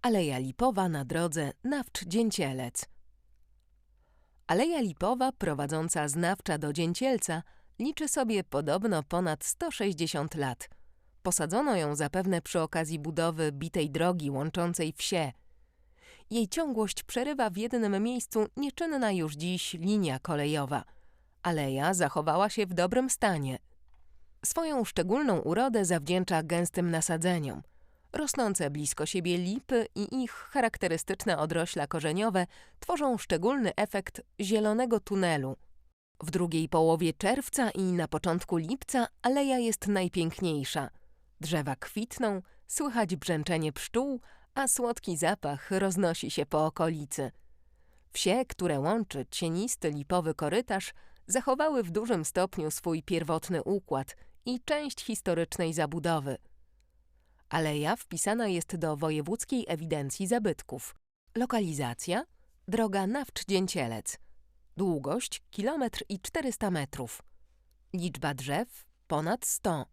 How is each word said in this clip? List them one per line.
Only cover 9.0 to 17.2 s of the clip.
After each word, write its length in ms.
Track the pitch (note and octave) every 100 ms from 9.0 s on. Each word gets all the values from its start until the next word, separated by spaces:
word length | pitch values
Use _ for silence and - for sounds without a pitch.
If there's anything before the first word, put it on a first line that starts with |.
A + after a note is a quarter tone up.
ponad 420 | D3 F3 F3+ D3+
sto 260 | - - E4+
sześćdziesiąt 640 | - G3+ D#3+ D#3+ D3+ D3
lat. 340 | D#3+ C#3 A#2+ - - - - - -
Posadzono 540 | F#3 F3 D3+ G#3+ D4 G3+
ją 180 | D3
zapewne 480 | D3 D3 F#3 F#3+ F3
przy 180 | - F3+
okazji 380 | D#3+ F3 D#3+ D#3+
budowy 540 | D3 D#3 E3 D#3+ D#3
bitej 380 | C#3+ E3 F3 D3
drogi 400 | D3+ E3+ F3+ D3
łączącej 640 | C#3 D3+ F3+ F3 E3+ D#3+
wsie. 400 | - - F#3 C#3+ - - - - _ _ _ - - -
Jej 180 | A3+ G#3
ciągłość 540 | - D#4+ A3+ G#3+ -
przerywa 480 | - B3+